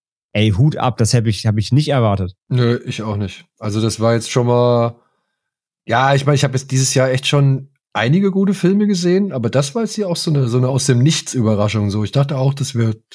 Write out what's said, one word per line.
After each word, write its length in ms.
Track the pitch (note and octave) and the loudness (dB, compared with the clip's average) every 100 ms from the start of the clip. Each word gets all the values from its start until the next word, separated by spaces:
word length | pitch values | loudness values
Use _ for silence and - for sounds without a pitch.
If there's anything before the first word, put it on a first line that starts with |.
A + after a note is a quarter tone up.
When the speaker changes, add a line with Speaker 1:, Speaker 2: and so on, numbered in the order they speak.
| _ _ _ | _ _ _
Speaker 1:
Ey, 180 | G#2+ G#2+ | -2 0
Hut 260 | F#2 D3 - | 2 0 0
ab, 220 | A#2+ A2 | -2 0
das 160 | A2 | 0
hab 120 | A#2+ A2 | 0 0
ich, 200 | - A2 | -2 -2
hab 100 | G#2+ | -2
ich 160 | - | 0
nicht 160 | C3+ D3+ | 0 2
erwartet. 460 | C3+ A2 G2 F2+ - - | 0 0 -2 -6 -10 -4
Speaker 2:
Nö, 300 | B2 A#2+ A#2+ | 0 0 -2
ich 180 | - - | -6 -8
auch 140 | G#2+ G#2 | -6 -6
nicht. 300 | G2 - _ - | -6 -10 _ -10
Also 220 | G#2 G#2+ | -6 -2
das 180 | A2+ - | -2 0
war 120 | A2+ | 0
jetzt 160 | A#2 - | 0 0
schon 160 | B2+ A#2+ | 0 2
mal, 540 | B2 B2 A#2+ A#2 - _ _ _ _ _ _ _ _ - | 4 4 2 0 -4 _ _ _ _ _ _ _ _ -2
ja, 280 | A#2 C3+ | 2 2
ich 120 | C#3 C#3 | 2 2
meine, 100 | C#3 | 2
ich 80 | |
hab 80 | C#3 | 2
jetzt 180 | C3+ - | -2 -4
dieses 220 | C3 B2+ | -2 0
Jahr 160 | C3 C3 | 2 0
echt 160 | C3 - | 0 0
schon 440 | C#3+ C#3 C3+ - _ _ | 2 2 0 -4 _ _
einige 360 | G#2 A#2 F3+ G3 | -2 2 2 2
gute 240 | F#3+ G3 | 0 0
Filme 320 | G3 F3+ G3+ G#3 | 0 0 2 0
gesehen, 460 | F3+ F3 F#3+ G3 | 0 2 0 0
aber 180 | C3 A2+ | -2 -2
das 240 | - C#3 | 0 -2
war 80 | A#3 | -4
jetzt 140 | G#3+ G#3+ | -6 -4
hier 120 | F#3+ | -4
auch 60 | |
so 160 | E3+ E3+ | -4 -2
eine, 160 | C#3+ A#2+ | 0 0
so 120 | B2 | 0
eine 100 | B2+ | 0
aus 180 | C3+ - | 0 2
dem 140 | A#2+ | 2
Nichts 340 | D3+ D#3+ - | 2 0 -4
Überraschung, 560 | C3 A2 G#2 G#2 G#2+ G#2 | -2 0 2 0 0 -2
so. 140 | G#2+ | -2
Ich 80 | G#2 | -2
dachte 240 | C#3 C#3 C3+ | 0 0 0
auch, 180 | C3+ | -2
das 220 | C#3 C#3 A#2 | -2 -4 -2
wird 260 | A2+ A2 _ | -2 -4 _